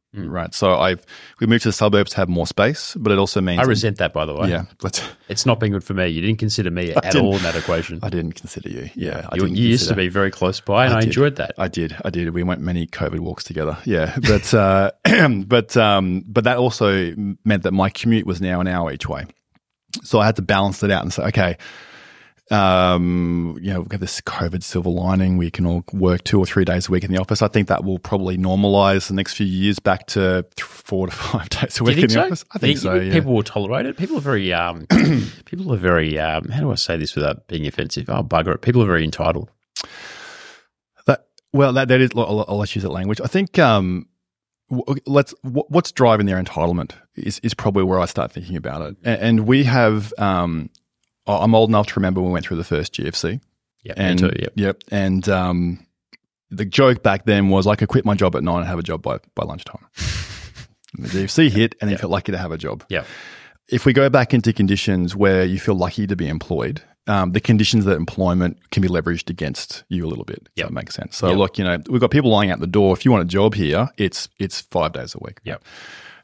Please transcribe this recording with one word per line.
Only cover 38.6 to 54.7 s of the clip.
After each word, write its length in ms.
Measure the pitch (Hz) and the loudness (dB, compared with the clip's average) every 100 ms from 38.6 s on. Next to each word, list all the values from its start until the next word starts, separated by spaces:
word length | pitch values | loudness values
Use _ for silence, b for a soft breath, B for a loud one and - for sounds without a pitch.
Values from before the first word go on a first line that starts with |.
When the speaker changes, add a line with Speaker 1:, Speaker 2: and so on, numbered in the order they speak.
Speaker 1:
People 220 | - 123 | 2 2
are 40 | 104 | 4
very 160 | 85 80 | 2 0
entitled. 440 | - 82 85 - _ _ - B B B B B B B B B _ _ _ - | -2 -2 -2 -6 _ _ -14 B B B B B B B B B _ _ _ -2
Speaker 2:
That, 200 | 135 _ _ _ | -2 _ _ _
well, 200 | 139 135 | 2 4
that, 140 | 127 131 | 2 4
that 140 | 127 | 4
is, 100 | 127 117 | 4 2
I'll, 300 | 110 104 - | -2 -2 -2
I'll, 100 | 101 | -4
let's 180 | 101 107 | -4 -4
use 80 | |
that 80 | 95 | -4
language. 300 | 82 95 110 | -4 -4 -4
I 60 | 127 | -2
think, 300 | 190 202 - | -2 0 2
um, 480 | 143 104 92 90 - _ _ _ _ _ _ | 4 4 2 -2 -8 _ _ _ _ _ _
w-, 300 | 123 - 135 - | -6 -4 -6 0
let's, 280 | 139 139 - | 2 2 -4
w-, 220 | 135 131 - | -6 -6 0
what's 220 | 165 - | 0 0
driving 340 | - 120 110 101 | 2 4 4 2
their 160 | 92 | 0
entitlement 500 | 87 - 85 87 - - _ - | -4 -2 -2 -2 -6 -12 _ -12
is, 240 | - - | -10 -6
is 140 | 113 | -6
probably 300 | - 110 98 | -2 0 2
where 160 | 92 92 | 2 0
I 60 | 87 | 0
start 260 | - 60 | -4 -6
thinking 240 | - 90 90 | -8 -10 -8
about 240 | 60 73 | -8 -8
it. 160 | 76 - 120 | -10 -8 -4
A-, 180 | 110 | -2
and 180 | 113 113 107 | 2 2 4
we 160 | 135 131 | 4 4
have, 480 | 127 113 107 104 - | 4 4 2 -4 -2
um, 520 | 101 92 87 82 - - _ _ _ _ - | 0 0 0 -4 -8 -14 _ _ _ _ -2
I, 100 | 101 | 2
I'm 180 | 104 113 | 4 6
old 140 | 110 | 6
enough 180 | 107 104 | 4 2
to 60 | - | 0
remember 260 | 95 92 | 0 0
when 80 | 92 | -2
we 20 | |
went 120 | 87 - | -2 -4
through 120 | 85 | -8
the 60 | |
first 300 | 82 76 - | -4 -4 -4
G 140 | - - | -8 -8
F 80 | - | -6
C. 240 | 82 117 - _ _ _ | -6 -6 -12 _ _ _
Speaker 1:
Yep, 140 | - - | -12 -4
me 60 | 98 | 0
Speaker 2:
And 140 | 90 | 2
Speaker 1:
too, 120 | 90 - | 2 0
yep. 140 | - - | -4 -2
Speaker 2:
yep. 280 | 98 | -2